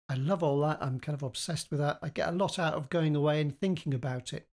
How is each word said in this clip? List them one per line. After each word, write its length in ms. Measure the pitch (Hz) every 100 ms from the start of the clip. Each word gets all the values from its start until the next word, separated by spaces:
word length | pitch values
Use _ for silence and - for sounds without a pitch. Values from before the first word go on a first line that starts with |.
| -
I 80 | 131
love 280 | 139 196
all 180 | 160 143
that. 160 | 147 151
I'm 180 | 143 127
kind 160 | - 143
of 80 |
obsessed 480 | 139 - - 160 -
with 80 | 147
that. 200 | 147 -
I 80 | -
get 200 | - -
a 40 |
lot 260 | 175 196 -
out 160 | 165 -
of 140 | 139
going 260 | 170 156 147
away 260 | 147 151
and 180 | 147 139
thinking 340 | 190 170 -
about 380 | 135 131 127 -
it. 160 | - -